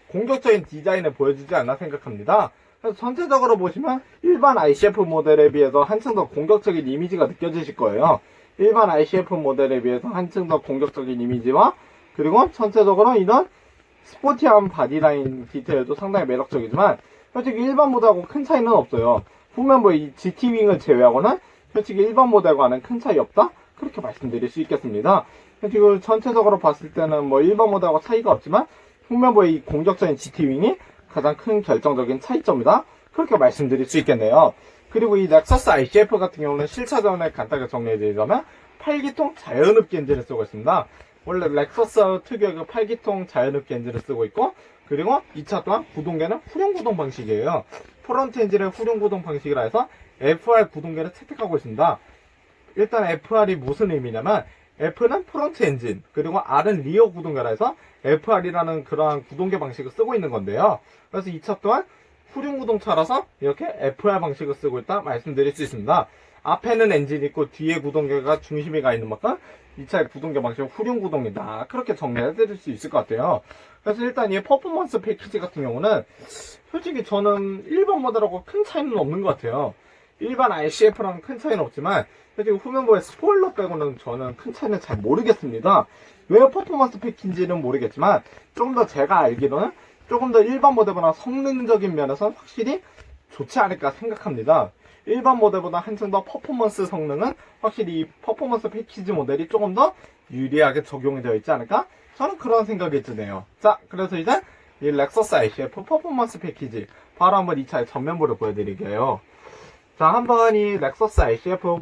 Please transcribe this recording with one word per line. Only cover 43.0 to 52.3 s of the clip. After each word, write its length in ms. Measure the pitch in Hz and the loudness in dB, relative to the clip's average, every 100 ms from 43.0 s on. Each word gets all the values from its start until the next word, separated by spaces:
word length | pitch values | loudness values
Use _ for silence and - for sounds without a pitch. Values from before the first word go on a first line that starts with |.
| 226 196 180 | -4 -6 -4
자연흡기 460 | 127 131 143 - | -2 -2 -2 -6
엔진을 280 | 120 120 117 | -8 -8 -8
쓰고 240 | - 117 110 | -6 -6 -4
있고 280 | 208 302 - _ _ - | -2 -2 -4 _ _ -8
그리고 320 | 147 190 277 - | -4 0 -2 -4
이 120 | 151 147 | -16 -8
차 180 | 185 | -6
또한 220 | 185 220 320 156 | -2 -4 -4 -10
구동계는 460 | 160 160 165 226 - | -6 -4 -4 -6 -8
후륜 260 | 330 392 | -4 -2
구동 240 | 370 226 180 | -2 -4 -4
방식이에요. 640 | 139 127 110 107 143 151 - - - _ | -6 -8 -4 -2 -2 -4 -6 -18 -20 _
프론트 360 | - 247 269 254 | -6 -4 -2 -2
엔진의 300 | 208 196 190 | 0 0 -2
후륜 280 | 202 226 220 | -4 -4 -2
구동 240 | 208 190 | -2 -4
방식이라 380 | 165 143 147 131 | -6 -6 -4 -2
해서 260 | 110 233 - - _ - | 0 -2 -2 -8 _ -4
에프알 500 | 139 165 233 226 208 | 0 0 2 4 2
구동계를 440 | 147 165 160 165 | -2 -10 -8 -10
채택하고 420 | - - 294 202 156 | -12 -16 -8 -4 -4
있습니다. 440 | 120 110 165 110 _ _ _ | -4 0 0 0 _ _ _